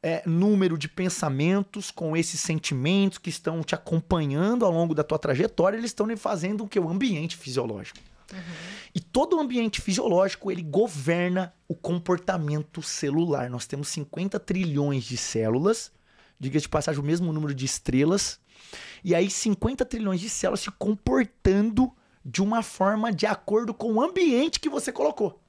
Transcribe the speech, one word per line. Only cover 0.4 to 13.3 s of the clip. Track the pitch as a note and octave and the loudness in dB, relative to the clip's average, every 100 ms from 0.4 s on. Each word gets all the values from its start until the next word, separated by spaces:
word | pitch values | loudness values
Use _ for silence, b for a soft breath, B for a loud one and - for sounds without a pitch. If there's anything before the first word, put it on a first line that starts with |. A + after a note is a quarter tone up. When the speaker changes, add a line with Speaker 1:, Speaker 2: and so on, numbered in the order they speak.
| G3+ G3+ F#3 D#3 | 4 4 4 0
Speaker 1:
de | D3 | -6
pensamentos | - F#3 E3+ D3+ C3+ D#3 G3 G3 G#3+ G3 | -4 -2 -2 -2 2 2 2 0 -8 -10
com | - E3 E3 | -6 -2 0
esses | E3 E3 | 0 -2
sentimentos | - D#3 - C3+ C#3 G3 G3 - | -2 -2 -2 -2 2 4 2 0
que | - | -10
estão | D#3 - E3 | -6 -4 -4
te | D#3 | -4
acompanhando | E3+ - E3 - F3+ D3 C#3+ F#3+ B3 G#3 | -6 0 -2 2 0 2 2 2 4 2
ao | |
longo | E3 E3+ | 2 2
da | D#3 | 0
tua | D3 D#3 | 0 -2
trajetória, | - C3 A3 - F3+ A3 | 0 0 0 2 2 2
eles | A#3 | -6
estão | - G#3+ | -2 -2
lhe | A3+ | -2
fazendo | - G3 F3+ G#3 G#3 | -4 -2 -2 -4 -2
o | |
quê? | G3+ | -2
O | E3 | 0
ambiente | F#3 B3+ E3+ D#3+ - | 0 0 0 -4 -8
fisiológico. | C3 B2+ A#2 G#2 - - - - - | -4 -2 -2 -6 -10 -18 -20 -20 -16
Speaker 2:
Uhum. | F#3+ E3+ D#3+ F3 G3+ B | -14 -12 -14 -12 -14 B
Speaker 1:
E | F3 | -8
todo | - B3+ D#4 F4 | -2 0 2 2
o | |
ambiente | C#4+ B3 A3+ - | 2 0 0 -2
fisiológico, | - F#3+ A#3 F3 F#3+ - G3 | -2 0 2 4 2 0 -6
ele | F3 | -6
governa | D#3+ D3+ A3+ D3+ C3+ E3+ F3+ F3+ F3 _ _ | -2 2 2 0 0 0 2 0 -4 _ _
o | D#3+ | -6
comportamento | - F3 E3+ F3+ F3+ F#3 D3+ D3+ D3+ - | -2 -4 0 0 0 -2 0 -2 -4 -10
celular. | - - C#3+ D3 E3+ | -10 -4 0 2 2